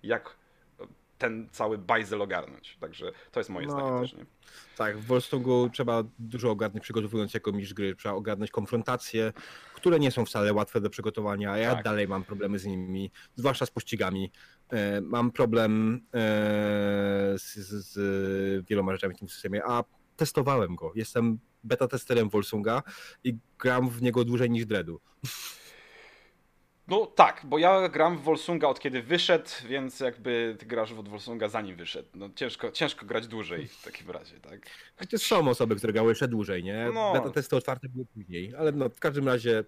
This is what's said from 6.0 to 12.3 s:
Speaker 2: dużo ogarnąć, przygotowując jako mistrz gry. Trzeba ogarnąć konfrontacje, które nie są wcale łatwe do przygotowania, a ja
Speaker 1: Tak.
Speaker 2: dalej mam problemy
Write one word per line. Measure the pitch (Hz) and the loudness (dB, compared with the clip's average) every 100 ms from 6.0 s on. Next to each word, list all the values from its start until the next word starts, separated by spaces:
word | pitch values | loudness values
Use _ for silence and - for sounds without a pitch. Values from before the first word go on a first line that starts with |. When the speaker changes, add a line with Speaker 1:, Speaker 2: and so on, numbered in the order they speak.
| 110 - | 0 -8
Speaker 2:
dużo | 113 120 117 | -10 -2 0
ogarnąć, | 104 110 107 | 2 0 -4
przygotowując | - 113 104 110 101 | -4 -4 -2 -2 -2
jako | 107 107 | -2 -2
mistrz | 101 95 | -4 -4
gry. | 95 98 92 | -4 -4 -4
Trzeba | 104 98 | -4 -4
ogarnąć | 107 101 104 | -4 -4 -4
konfrontacje, | 117 101 117 113 123 - 110 110 - - - - | -4 -2 -4 -2 -4 -2 -2 -2 -4 -16 -20 -20
które | - 180 160 | 0 4 6
nie | 139 | 6
są | 123 110 | 2 0
wcale | 110 104 | 2 2
łatwe | 104 104 113 | 4 2 0
do | 101 | 0
przygotowania, | - 107 110 104 101 101 | -2 -4 -2 -2 -2 0
a | 104 | 0
ja | 117 117 | 2 2
Speaker 1:
Tak. | |
Speaker 2:
dalej | 107 104 98 | 0 0 0
mam | 98 | -2
problemy | 92 | -6